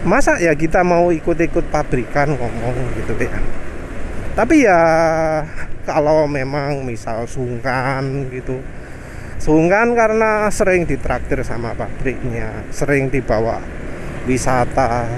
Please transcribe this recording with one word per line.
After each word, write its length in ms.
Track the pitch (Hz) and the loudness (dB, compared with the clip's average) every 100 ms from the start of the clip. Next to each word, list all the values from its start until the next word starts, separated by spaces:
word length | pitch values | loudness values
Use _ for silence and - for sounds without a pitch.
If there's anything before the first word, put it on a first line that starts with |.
Masa 320 | 165 226 359 302 | 2 4 4 4
ya 160 | 170 | 2
kita 320 | 147 160 196 | 2 2 2
mau 240 | 180 170 175 | 4 4 4
ikut-ikut 640 | 165 - 165 165 175 - | 2 0 0 2 0 0
pabrikan 640 | 156 - 131 117 147 143 135 | -2 0 -2 0 0 0 0
ngomong 400 | 117 113 117 127 123 110 | -2 -2 -4 -2 -2 -4
gitu 160 | 107 113 | -2 -2
ya? 240 | - - - - - - - - - - - - | 0 0 2 0 -2 -8 -8 -6 -4 -4 -4 -2
Tapi 320 | 233 311 233 | 4 6 6
ya 120 | 170 165 160 165 160 160 156 151 - - - - | 6 6 4 2 2 0 -2 -4 -6 -4 -4 -2
kalau 400 | 160 151 156 147 | 0 2 2 2
memang 560 | 143 131 147 143 143 | -2 -2 -2 -2 -4
misal 400 | 131 113 123 113 | -4 -6 -6 -6
sungkan 1040 | 117 143 123 120 131 127 127 135 135 139 131 | -4 -4 -4 -4 -2 -2 -2 -2 -4 -4 -6
gitu, 320 | 127 127 131 135 - - - - - - - | -8 -6 -8 -8 -12 -12 -14 -14 -14 -10 -2
sungkan 560 | - 156 165 202 233 240 | 4 4 4 4 4 4
karena 560 | 220 220 220 214 208 | 2 4 2 2 0
sering 320 | 202 202 185 | 2 2 2
ditraktir 560 | 156 135 - 123 - 135 117 | 2 -2 -2 -2 -2 -2 -2
sama 240 | 117 117 | -4 -4
pabriknya, 800 | 107 104 104 135 117 127 117 110 110 - | -4 -6 -2 -4 -2 -4 -4 -4 -6 -8
sering 400 | - 139 143 131 | -4 0 2 2
dibawa 480 | 135 - 110 113 104 - - - - - - 127 | -2 0 0 0 -2 -8 -10 -8 -8 -8 -6 -2
wisata 800 | 127 135 127 123 135 127 120 117 | 0 2 2 2 0 0 0 -2